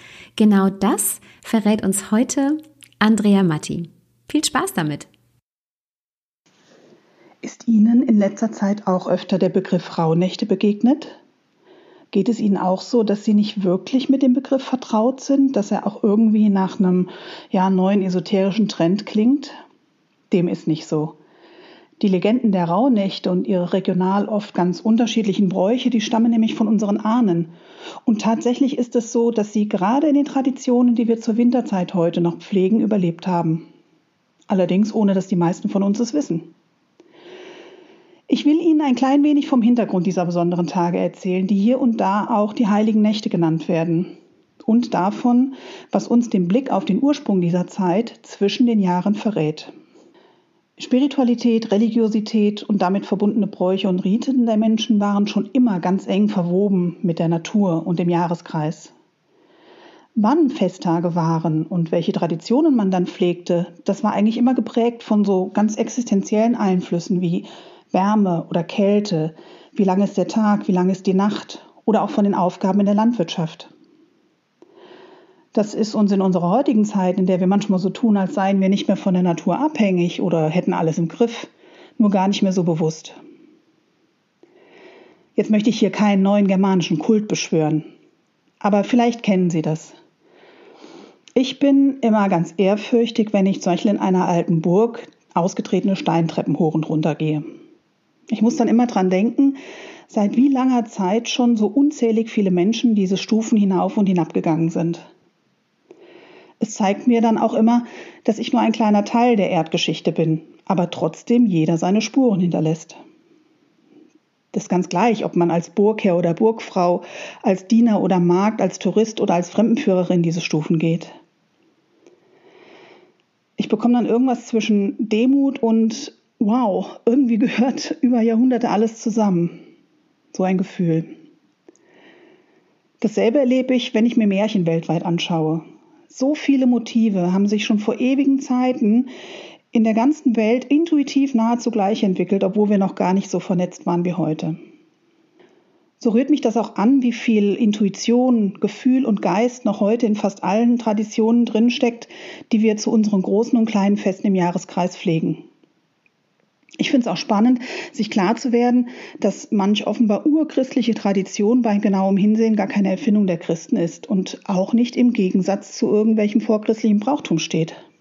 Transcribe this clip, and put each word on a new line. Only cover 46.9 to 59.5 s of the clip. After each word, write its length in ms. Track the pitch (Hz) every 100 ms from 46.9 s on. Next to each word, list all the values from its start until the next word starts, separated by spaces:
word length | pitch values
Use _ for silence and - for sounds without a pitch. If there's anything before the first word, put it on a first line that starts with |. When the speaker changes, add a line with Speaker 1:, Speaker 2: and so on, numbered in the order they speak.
| 196
Speaker 2:
Ursprung 380 | 277 294 - 196
dieser 280 | 175 175 180
Zeit 520 | - 185 175 240 -
zwischen 460 | - - 202 202 240
den 140 | 226
Jahren 340 | 185 180 202
verrät. 580 | 202 220 202 151 156 - - - - - _ _ _ _ _ _ -
Spiritualität, 960 | - 247 285 - 247 233 240 226 220
Religiosität 880 | 202 226 226 220 214 214 220 208 208
und 200 | - 202
damit 240 | 196 196 -
verbundene 400 | 190 202 214 190
Bräuche 420 | - 180 190 202
und 120 | 185
Riten 440 | 185 220 - 262
der 140 | 233 220
Menschen 420 | 220 220 214 208
waren 260 | 202 202 208
schon 220 | 202 190
immer 260 | 262 247 185
ganz 260 | 180 190 -
eng 220 | 190 208
verwoben 720 | 208 175 180 202 190 175 -
mit 180 | - 165
der 100 | 165
Natur 580 | 165 165 214 196 165 165
und 120 | 170
dem 120 | 175
Jahreskreis. 840 | 170 175 170 - 160 156 170 - _ _ _ _ _ _